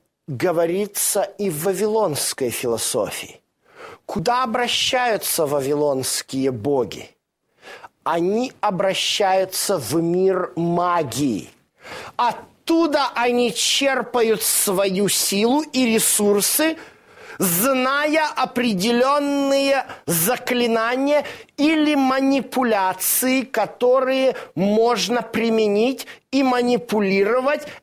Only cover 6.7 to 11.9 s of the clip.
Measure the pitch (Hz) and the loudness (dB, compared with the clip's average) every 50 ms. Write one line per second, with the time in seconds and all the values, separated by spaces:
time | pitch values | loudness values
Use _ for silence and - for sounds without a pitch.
6.7 | 143 131 117 85 - - - - _ _ _ _ _ _ _ _ _ _ - - | 0 0 0 -2 -6 -12 -16 -18 _ _ _ _ _ _ _ _ _ _ -20 -20
7.7 | - - - - _ _ - 147 160 170 170 185 208 226 254 - - _ - 185 | -20 -20 -20 -20 _ _ -4 -4 -2 0 0 0 0 0 -2 -4 -4 _ -4 -2
8.7 | 190 180 196 190 180 - - - - - 202 185 190 190 190 185 - - - - | 0 0 0 0 0 -2 -2 -2 0 0 2 2 4 2 2 0 -4 -4 -2 -2
9.7 | 196 170 127 101 143 170 165 170 175 180 190 190 190 185 175 - - 170 170 170 | -2 -2 -2 -2 -2 0 0 0 2 2 2 2 2 0 -2 -4 -4 -2 0 0
10.7 | 170 170 175 180 175 170 160 123 110 123 147 135 110 87 - - - _ _ _ | 0 2 2 2 2 0 0 -2 -2 -2 0 0 -2 -2 -6 -10 -18 _ _ _
11.7 | _ _ - - | _ _ -20 -16